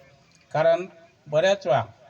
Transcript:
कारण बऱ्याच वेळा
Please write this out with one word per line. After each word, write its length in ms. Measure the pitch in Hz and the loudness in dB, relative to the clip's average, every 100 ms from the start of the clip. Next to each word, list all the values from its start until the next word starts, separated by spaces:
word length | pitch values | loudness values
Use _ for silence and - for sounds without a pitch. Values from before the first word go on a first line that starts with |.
| - _ _ _ _ | -12 _ _ _ _
कारण 340 | 147 165 170 185 - - _ - | -2 0 0 -4 -16 -20 _ -4
बऱ्याच 400 | 151 185 196 180 | 0 0 0 0
वेळा 160 | 135 110 - | -2 -2 -12